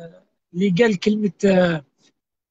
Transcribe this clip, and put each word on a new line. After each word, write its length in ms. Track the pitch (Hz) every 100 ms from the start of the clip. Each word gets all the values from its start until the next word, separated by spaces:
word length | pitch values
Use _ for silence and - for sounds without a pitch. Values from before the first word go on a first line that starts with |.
| 165 180 _ _ _
اللي 200 | 175 202 175
قال 220 | 233 190
كلمة، 320 | 208 214 208 -
آه، 400 | 196 170 175 160 - _ _ _ _ _ _